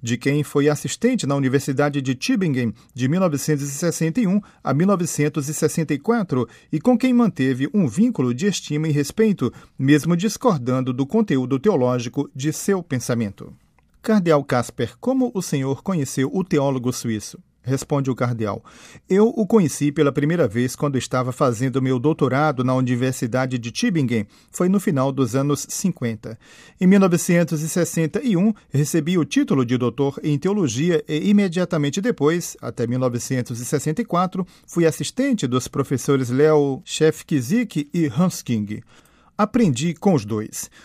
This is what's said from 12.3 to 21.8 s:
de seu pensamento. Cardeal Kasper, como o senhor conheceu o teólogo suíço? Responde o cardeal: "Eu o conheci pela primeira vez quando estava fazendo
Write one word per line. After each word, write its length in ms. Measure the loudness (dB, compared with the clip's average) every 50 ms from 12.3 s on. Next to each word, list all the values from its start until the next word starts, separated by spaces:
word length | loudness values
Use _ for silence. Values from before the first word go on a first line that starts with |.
| -8
de 160 | -6 -4 -4
seu 320 | -4 -4 -2 -2 -2 -2 -2
pensamento. 720 | -4 -6 -6 -4 -4 -2 -2 -2 -4 -6 -12 -16 -18 -20 -20 _ _ _ _ _ _ _ _
Cardeal 420 | -2 2 2 2 4 4 2 2 2
Kasper, 520 | 0 0 -2 -2 -2 -6 -6 -6 -6 -6 _
como 320 | -4 -2 0 0 0 0 -2
o 80 | -4 -4
senhor 400 | -2 -4 -2 -2 -2 -4 -4 -4
conheceu 480 | -4 -2 -2 -2 -2 -2 -2 -2 0 0
o 100 | -4 -2
teólogo 480 | 0 0 0 2 0 0 0 -2 -4 -4
suíço? 440 | -4 -4 -4 -4 -4 -6 -10 -16 -18 -20 _ _ _
Responde 500 | _ -4 -4 -4 -2 -2 -2 -2 0 -2
o 40 | -2
cardeal: 500 | -2 -2 -2 -2 -2 -4 -4 -4 -6 -10 -16 -20 -20 -20 -20 -20 -20 _ _
"Eu 180 | 4 4 4 4
o 180 | 2 0 0
conheci 460 | 4 4 4 4 4 2 0 -2 0 2
pela 180 | 2 2 2
primeira 380 | 2 2 0 0 2 2 0 0
vez 260 | 2 0 -2 -2 -2
quando 220 | -2 -4 -2 -2
estava 360 | -2 -4 -2 -2 -2 -2 -2 -2
fazendo 500 | 0 0 0 2 0 -2 -2 0 0